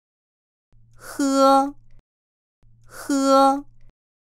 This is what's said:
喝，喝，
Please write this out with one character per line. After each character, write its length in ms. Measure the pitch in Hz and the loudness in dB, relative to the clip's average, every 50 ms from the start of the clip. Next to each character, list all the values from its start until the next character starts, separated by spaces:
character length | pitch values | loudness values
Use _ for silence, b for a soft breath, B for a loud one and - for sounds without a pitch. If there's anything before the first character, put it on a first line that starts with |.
| _ _ _ _ _ _ _ _ _ _ _ _ _ _ _ - - _ - - - - | _ _ _ _ _ _ _ _ _ _ _ _ _ _ _ -20 -20 _ -20 -20 -20 -16
喝， 640 | - - 285 277 269 269 269 269 269 269 269 285 294 - - - - - _ _ _ _ _ _ _ _ _ _ _ _ _ - _ _ - | -8 -6 -4 -2 0 2 2 2 2 2 0 -4 -8 -16 -20 -20 -20 -20 _ _ _ _ _ _ _ _ _ _ _ _ _ -20 _ _ -20
喝， 840 | - - - - - 285 269 269 269 269 269 269 269 269 285 285 - - - - - _ _ _ _ _ _ _ _ _ | -20 -20 -16 -8 -6 -4 -2 0 2 2 4 2 2 0 -2 -8 -14 -20 -20 -20 -20 _ _ _ _ _ _ _ _ _